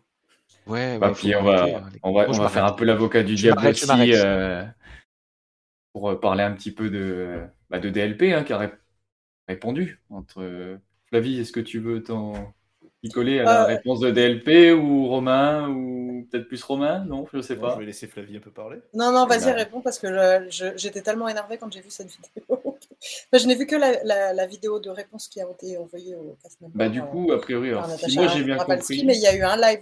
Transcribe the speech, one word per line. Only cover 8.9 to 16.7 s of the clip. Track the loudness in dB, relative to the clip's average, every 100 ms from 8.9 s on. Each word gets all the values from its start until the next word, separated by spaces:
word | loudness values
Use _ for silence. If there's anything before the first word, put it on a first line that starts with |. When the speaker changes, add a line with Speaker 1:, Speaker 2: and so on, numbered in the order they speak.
| _ _ _ _ _ -12
Speaker 2:
répondu. | -8 -6 -4 -4 -8 _
Entre, | -18 -16 -12
euh, | -12 -12 -14 -16 _ _ _
Flavie, | -2 0 -4
est-ce | -6
que | -8
tu | -8 -8
veux | -6 -6
t'en | -6 -8 -6 -10 -12 _ _ _ _ _
y | -8
coller | -2 0 2
à |
la | 4 4
Speaker 3:
Euh, | 4
Speaker 2:
réponse | 0 -2 0
de | 2
D | 4
L | 4 2
P | 6 8 10
ou | 8 4 2 2
Romain, | 0 2 4 4 0 -2
ou | -6 -6 -8 -8 -10 -8
peut-être | -8 -8
plus | -14
Romain ? | -6